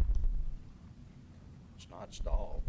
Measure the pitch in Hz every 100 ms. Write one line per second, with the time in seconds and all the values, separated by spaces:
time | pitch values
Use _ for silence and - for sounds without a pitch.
0 | - - - - - - - - - -
1 | - - - - - - - - - 90
2 | 101 - - - - -